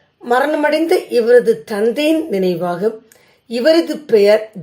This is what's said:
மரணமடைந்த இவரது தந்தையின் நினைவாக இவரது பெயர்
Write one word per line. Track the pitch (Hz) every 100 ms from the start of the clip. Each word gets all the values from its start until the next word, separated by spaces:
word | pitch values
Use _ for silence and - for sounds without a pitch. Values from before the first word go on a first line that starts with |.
| _ _
மரணமடைந்த | 240 247 285 302 302 311 330 262 - 240
இவரது | 226 247 226 220 -
தந்தையின் | 202 226 233 302 320 320
நினைவாக | 196 185 170 175 175 214 226 _ _ _ _ _
இவரது | 233 277 330 302 302 -
பெயர் | 220 202 214 - 190